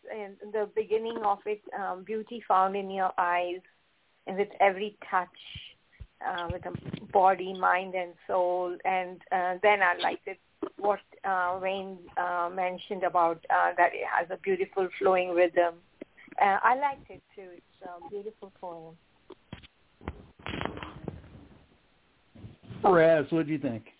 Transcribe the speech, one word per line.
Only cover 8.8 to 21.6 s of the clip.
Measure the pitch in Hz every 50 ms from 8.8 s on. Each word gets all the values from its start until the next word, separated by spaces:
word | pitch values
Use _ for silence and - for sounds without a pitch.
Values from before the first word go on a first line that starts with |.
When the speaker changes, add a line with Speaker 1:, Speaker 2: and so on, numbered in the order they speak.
| -
Speaker 1:
And, | 190 190 185 185 180 185 180 - _
uh, | - 185 180 180 185 180
then | - 208 208 208
I | 190 180 175 175
liked | 175 - - - _
it, | 202 190 _ _ _ _ _ - - _ -
what, | 196 202 202 190 - _ - - -
uh, | 196 196 185 180 180 180 190
Wayne, | 185 190 190 196 190 196 190 180 175 - -
uh, | - 175 175 175 175 175 175 180
mentioned | 190 180 180 180 180 - - 208 185 185
about, | 175 170 180 170 165 170 165 _ -
uh, | 175 180 175 175 180
that | 175 175 - -
it | 101 101
has | - - - - 165
a | 185 -
beautiful | - 196 190 175 190 190 - 196 185 180 - -
flowing | 196 190 190 185 180 180
rhythm. | 175 170 180 175 160 175 175 170 170 170 _ _ _ _ - _ _ - - - - -
Uh, | - 202 196 -
I | - 226 254
liked | 269 285 285 269 - - _
it | 190 180 _ _ _
too. | 208 190 180 175
It's | 175 _ _ _ _
a | 190 185 175 175 170 170
beautiful | 208 202 202 220 214 _ 208 196 _ _
poem. | - 180 170 170 160 165 165 165 _ _ _ _ _ _ - _ _ _ - - - - _ _ _ _ _ _ - - - - - - _ _ - - - - - - - - - - - - - - - - - - - - - - - -